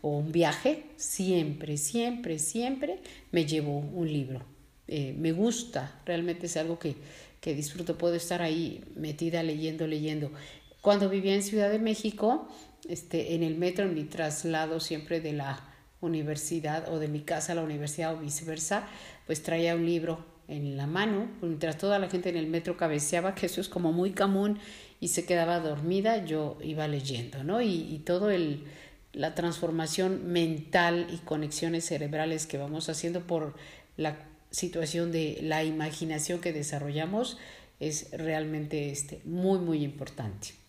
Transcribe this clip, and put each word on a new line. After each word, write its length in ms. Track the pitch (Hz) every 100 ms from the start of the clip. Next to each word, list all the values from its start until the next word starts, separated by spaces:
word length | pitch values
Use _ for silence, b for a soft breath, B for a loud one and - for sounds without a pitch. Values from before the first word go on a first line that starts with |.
o 80 | 151 147
un 120 | 151
viaje, 540 | 165 160 151 254 311 - -
siempre, 800 | - - 190 180 151 143 151 147
siempre, 600 | - 233 233 240 233 156
siempre 640 | - 226 247 262 294 370 B B B
me 140 | 170 147
llevo 340 | 156 147 143
un 320 | 147 185 165
libro. 340 | 151 127 127 - - - - -
Eh, 280 | 156 135 143
me 140 | 160
gusta, 680 | 165 226 233 - - 139 - -
realmente 420 | 170 175 175 175
es 100 | 170
algo 200 | 160 165
que, 180 | 156 143 B B B B
que 160 | - 143
disfruto, 420 | 147 180 170 160
puedo 180 | 170 170
estar 260 | 170 175
ahí 420 | 170 160 165 - - -
metida 460 | 156 147 165 170
leyendo, 460 | 160 151 160 160 160
leyendo. 440 | 156 156 156 143 B B B B -
Cuando 260 | 202 202 196
vivía 260 | 196 190
en 100 | 196
Ciudad 280 | 202 214 202
de 80 | 214
México, 680 | 220 214 220 208 214 294 - B B B -
este, 460 | 170 - 165 - 165
en 80 |
el 120 | 165 160
metro, 300 | 180 180 196
en 80 |
mi 100 | 160
traslado 760 | 147 - 156 151 165 160 156 160
siempre 400 | - 156 156 170
de 100 | 156
la 320 | 151 139 135 B B B _
universidad 880 | 175 160 151 147 - 170 156 156 -
o 80 | 160
de 80 | 151
mi 140 | 151
casa 320 | 151 165 156
a 20 | 170
la 80 |
universidad 520 | 156 147 147 147 160 160
o 40 |
viceversa, 680 | 151 147 165 160 - 202 208 B B B -
pues 160 | 156
traía 320 | - 165 170 170
un 100 | 165
libro 400 | 170 165 165 - - -
en 260 | 147 143 139
la 120 | 143
mano, 420 | 175 214 202 240 -
mientras 360 | 175 156 160 156
toda 200 | 196 202
la 120 | 190
gente 180 | 190 180
en 80 | 170
el 120 | 156
metro 280 | 165 170 170
cabeceaba, 600 | 165 147 147 175 185 190
que 100 | 185
eso 160 | -
es 80 | 196
como 240 | 185 170
muy 180 | 170 185
común, 480 | 190 196 190 208 208 B B B B
y 80 | 175
se 180 | - -
quedaba 340 | 175 165 175
dormida, 680 | 160 147 160 190 214 226 165
yo 320 | 156 147 -
iba 260 | - 156 151
leyendo, 560 | 143 135 123 123 139
¿no? 180 | 139 214
Y, 260 | 233 170 156
y 100 | 156
todo 300 | - 180 208
el, 360 | 190 160 143 B B B B -
la 220 | 147 151 165
transformación 960 | 170 160 170 160 160 - 185 190 175
mental 760 | 175 165 156 151 180 170 170 170
y 40 | 170
conexiones 680 | - 156 151 - 165 165 165
cerebrales 600 | 151 147 151 160 160 160
que 120 | 143
vamos 320 | 143 156 165
haciendo 320 | 160 170 175
por 340 | 170 170 151 143 B B B -
la 320 | 156 151 - - _
situación 600 | - 180 170 156 170 170
de 280 | 160 156 -
la 220 | 156 156
imaginación 800 | 156 156 156 151 165 156 151 175
que 100 | 175
desarrollamos 840 | 151 147 143 143 147 160 208 254 - B B B -
es 300 | 151 147 -
realmente, 800 | - 160 156 156 156 151 151 147
este, 300 | 139 - 151
muy, 360 | - 175 190 190
muy 240 | 170 156
importante. 640 | 143 143 135 - 113 95 - -